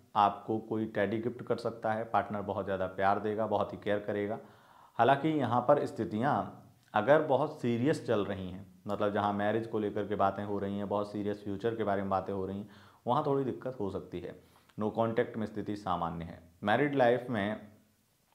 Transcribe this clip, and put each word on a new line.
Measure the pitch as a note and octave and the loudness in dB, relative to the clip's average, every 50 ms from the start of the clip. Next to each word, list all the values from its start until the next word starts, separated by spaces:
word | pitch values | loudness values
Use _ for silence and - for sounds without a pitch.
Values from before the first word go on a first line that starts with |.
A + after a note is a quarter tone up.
| - _ - | -12 _ 2
आपको | G#2+ G#2 G2+ G2+ - - - A2 A2 | 4 4 4 4 0 -4 -2 -2 -2
कोई | G#2+ - A2+ A2 A2 A2+ | -2 -2 -2 -2 -2 -2
टेडी | - G#2+ G2+ G2 A2+ A2+ | 0 0 0 2 0 0
गिफ्ट | A2 A#2+ A#2 - - | -2 -4 -4 -6 -2
कर | - A#2+ G#2+ | -2 -2 -2
सकता | - A#2 A2+ - - A2 A2 | -2 -4 -4 -2 -2 -2 -2
है। | A2 A#2 | -2 -2
पार्टनर | A2+ - G#2 F#2+ - G#2+ G#2 G2 | 0 0 0 0 0 -2 -6 -4
बहुत | F#2+ F#2+ G#2+ F#2+ | -4 -4 -4 -2
ज़्यादा | F#2+ G2 F#2 F#2 F#2 | -2 -2 -2 -2 -4
प्यार | F#2 - F#2+ F#2+ G2+ G#2 | -2 0 2 2 2 2
देगा, | G2+ G#2+ G#2+ G#2 G#2+ | 0 -2 -2 -2 -2
बहुत | G#2+ G#2 G2+ G2+ - - | 0 0 0 0 -2 -4
ही | F2 | -6
केयर | - G#2+ G#2 G#2 | -2 -2 -2 -2
करेगा। | G#2 - G#2 G#2 G2+ G2+ A2 A#2+ - - - - - - - - - - _ - | -2 -2 -2 -2 -2 -2 -4 -6 -10 -14 -20 -20 -20 -20 -20 -20 -20 -8 _ 2
हालांकि | A#2 B2 C#3 C#3 - D#3+ | 6 6 6 4 4 0
यहाँ | D#3 D3+ C3 A2+ A#2 B2 | 0 2 0 2 2 2
पर | A#2+ - - G#3+ - | 4 4 4 4 4
स्थितियाँ | B2 - - A2 - G#2+ G#2+ A#2+ C#3+ C3+ G#2 F#2+ - - - - - - _ _ _ - | -2 -2 -4 -4 -2 -2 0 2 2 2 0 0 -4 -8 -16 -20 -20 -20 _ _ _ 0
अगर | G#2+ G#2 A#2 C#3+ D#3+ D#3 | 2 6 6 6 6 6
बहुत | - C3 B2+ D3 D3+ D3+ - | 4 2 2 2 0 -2 -4
सीरियस | - B2 A#2 A2+ A#2+ D3 D#3 - - | -2 0 0 2 2 2 0 0 0
चल | - A#2 G#2+ G2 | 0 2 2 2
रही | F#2+ G2+ F#2+ F#2+ F2+ | 0 -2 -6 -6 -8
हैं, | F2+ F#2 G2 - - - - | -8 -10 -14 -16 -18 -14 -8
मतलब | G#2 G2+ G2 G#2+ G#2 G2 | -6 -2 0 0 2 2
जहाँ | G#2 G2+ G#2 G2+ | 2 2 2 2
मैरिज | G2+ G2+ G#2 G#2+ A#2 A2+ | 2 2 2 2 0 -2
को | - - A2 | -2 -2 -2
लेकर | G#2+ G#2 G2 G#2+ G#2 | -2 -2 -2 -2 -2
के | F#2+ G#2 | -2 0
बातें | G2 G2+ G2 G2 G2+ G2+ | 2 2 2 2 0 -4
हो | G2+ G2+ G2 | -4 -4 -2
रही | G2 G2 G2+ G2+ | -2 -4 -4 -4
हैं, | G2+ F#2+ | -4 -2
बहुत | G2+ G2+ G#2 G#2 - | -2 -2 -2 -2 -4
सीरियस | G#2+ G#2 G#2 G#2 - - | -4 -4 -4 -4 -4 -6
फ्यूचर | G#2 G2 F#2+ - A2+ A2+ | -8 -6 -2 -2 -2 -2
के | - G#2+ | 0 0
बारे | G2+ G2 G2 G2 | 0 0 0 0
में | G2 | 0
बातें | F#2+ F#2+ F#2 - G2 | 0 -2 0 -2 -4
हो | G2 F#2+ | -4 -4
रही | F#2 G2 G2+ | -4 -6 -6
हैं, | G#2+ - - - - - - _ - | -8 -10 -14 -20 -20 -20 -20 _ -2
वहाँ | A2+ A#2+ C#3+ D3+ | 0 0 0 2
थोड़ी | D3 C#3 C#3 C3+ | 2 0 0 0
दिक्कत | A#2+ A2+ - - B2+ - - | -2 -4 -6 -6 -10 -6 -6
हो | G#2 F#2+ | -6 -4
सकती | F#2+ F#2 D#2+ - - F2 | -6 -6 -8 -8 -10 -8
है। | E2+ F2 - - - - - - _ _ - - | -8 -10 -12 -14 -18 -20 -20 -20 _ _ -8 -4
No | G#2+ G#2+ | -4 -2
contact | F#2+ - A2+ A2+ A2 A#2+ A#2+ - - | 0 2 0 2 2 2 0 0 0
में | A#2 G#2+ | -6 -6
स्थिति | G#2 - G#2+ G2 G2 G#2 | -6 -6 -6 -6 -6 -6
सामान्य | G#2 - F#2+ F2+ F2 E2+ E2+ E2+ E2+ E2 | -4 -2 -2 0 0 0 -2 -4 -6 -8
है। | E2 - - - - _ - - | -10 -12 -14 -18 -20 _ -4 0
मैरिड | G2+ G#2+ B2 C#3+ D3 C#3 | 2 4 4 4 2 4
लाइफ | C3+ B2+ A#2 B2 B2 B2 - | 4 6 6 6 4 2 -2
में | B2 G#2+ G2 G#2 G#2+ G#2+ - - - - _ _ _ _ _ _ _ _ _ _ | -2 -2 0 -2 -2 -6 -10 -18 -20 -20 _ _ _ _ _ _ _ _ _ _